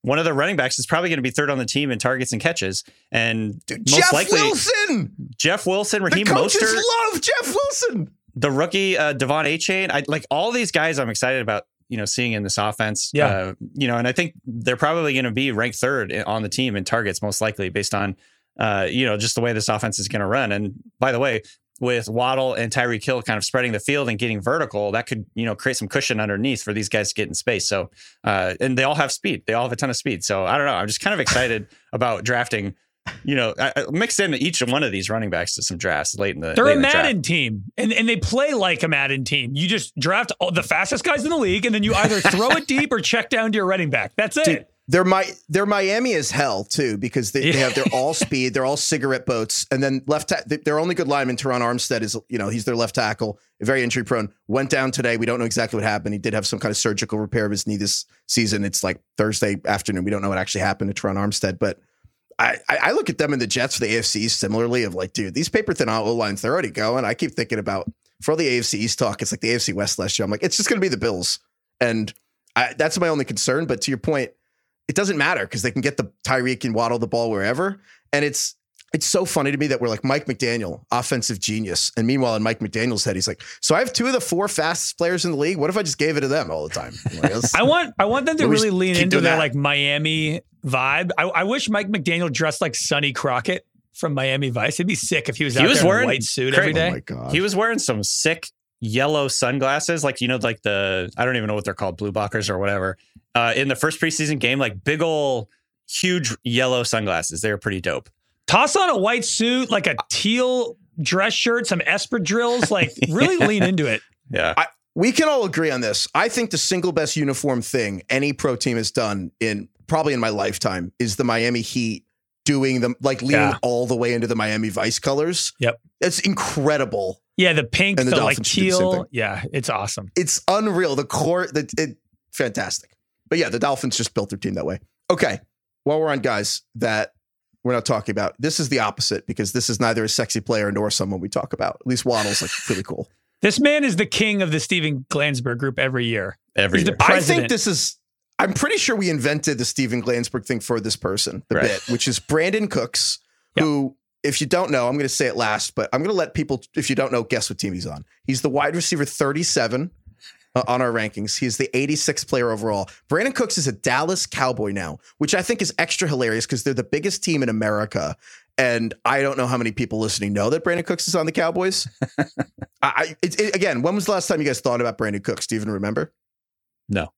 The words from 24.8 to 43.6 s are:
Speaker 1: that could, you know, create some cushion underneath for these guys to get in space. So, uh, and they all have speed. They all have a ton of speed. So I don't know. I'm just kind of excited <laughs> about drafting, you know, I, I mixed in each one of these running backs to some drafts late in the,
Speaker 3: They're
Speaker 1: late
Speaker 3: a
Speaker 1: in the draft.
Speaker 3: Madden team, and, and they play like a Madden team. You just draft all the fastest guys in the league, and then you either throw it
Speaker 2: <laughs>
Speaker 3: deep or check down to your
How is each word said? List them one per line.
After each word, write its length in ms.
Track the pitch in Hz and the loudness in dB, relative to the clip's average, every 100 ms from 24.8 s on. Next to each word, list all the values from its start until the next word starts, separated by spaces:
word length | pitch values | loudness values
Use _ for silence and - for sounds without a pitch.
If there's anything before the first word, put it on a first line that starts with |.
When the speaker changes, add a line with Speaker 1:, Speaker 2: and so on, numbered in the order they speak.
| 104 | -2
Speaker 1:
that 160 | 113 - | -2 -2
could, 180 | 117 98 | -8 -6
you 120 | - 117 | -6 -4
know, 100 | 101 | -2
create 220 | 131 127 | -2 -4
some 100 | 104 | -2
cushion 320 | 143 - 110 | -2 0 -2
underneath 420 | 107 101 127 120 | -2 0 -2 -2
for 120 | - | -4
these 140 | 107 101 | -4 -2
guys 200 | 110 101 | 0 0
to 60 | - | -2
get 120 | 104 | -4
in 60 | |
space. 340 | - - 107 - | -2 -2 -2 0
So, 220 | 98 87 - - _ | -2 -4 -12 -20 _
uh, 300 | - 98 92 90 | -4 -2 -2 -2
and 160 | 131 127 | -2 0
they 60 | |
all 100 | 135 | 0
have 180 | 151 139 | 0 -2
speed. 320 | - 202 139 - | -2 -4 -4 -2
They 60 | |
all 100 | 113 | -2
have 80 | 123 | -2
a 40 | 120 | -2
ton 140 | 139 | -4
of 60 | 117 | -4
speed. 280 | 143 92 | -4 -4
So 220 | - 98 92 | -2 0 2
I 120 | 135 | 2
don't 100 | 143 | 2
know. 60 | 101 | 0
I'm 100 | 104 | -2
just 140 | 107 | -2
kind 140 | - 202 | -2 0
of 40 | |
excited 460 | 127 123 123 110 101 _ | 2 2 2 -2 -6 _
<laughs> 120 | _ | _
about 320 | 120 123 101 | -2 0 0
drafting, 520 | 107 123 120 110 98 - _ _ - - | 0 -2 0 -2 -4 -8 _ _ -16 -10
you 100 | - | -2
know, 220 | 139 117 - | 0 0 0
I, 160 | 135 - | -2 0
I 100 | - | -2
mixed 300 | 156 226 - | -2 0 0
in 160 | 196 131 | 0 0
each 260 | 151 170 | -2 0
one 220 | 120 135 | 0 0
of 80 | 139 | 0
these 180 | 98 95 | -2 -2
running 220 | 110 107 | -2 -2
backs 240 | 85 87 - | -2 -2 -4
to 80 | |
some 160 | - 85 | -6 -4
drafts 340 | 95 76 73 | -2 -2 -2
late 220 | - 101 71 | -2 -4 -2
in 60 | |
the, 120 | 80 | -2
Speaker 3:
They're 120 | 80 269 | 2 4
Speaker 1:
late 80 | |
Speaker 3:
a 20 | 294 | 4
Speaker 1:
in 60 | |
the 40 | 269 | 4
draft. 160 | 311 302 | 4 2
Speaker 3:
Madden 160 | 208 | 0
team, 400 | 127 170 123 104 95 - | 0 0 0 -4 -8 -4
and, 140 | 208 | 0
and 160 | 220 226 | 2 2
they 100 | 226 | 0
play 360 | - 240 285 | 0 0 2
like 300 | 262 185 165 | 2 2 2
a 40 | 165 | 2
Madden 360 | 143 139 135 | 2 2 0
team. 320 | 127 143 120 139 | 0 -2 -2 -2
You 120 | 175 | 0
just 300 | 214 - - | 0 -2 -4
draft 340 | 143 196 240 - | 0 0 -2 -2
all 120 | - | 0
the 100 | 175 | 0
fastest 420 | - 160 196 277 | 2 0 2 0
guys 200 | 359 294 | 0 0
in 80 | 277 | 2
the 60 | 330 | 2
league, 280 | 202 196 233 | 2 2 2
and 80 | |
then 80 | 214 | 2
you 140 | 208 202 | 2 4
either 240 | 214 208 | 4 4
throw 280 | 185 185 233 | 2 4 4
it 160 | 320 285 | 2 2
Speaker 2:
<laughs> 0 | |
Speaker 3:
deep 240 | 269 294 | 0 2
or 60 | 226 | 0
check 320 | - 233 220 | 0 0 0
down 220 | 240 220 | 0 2
to 20 | |
your 100 | 208 | 2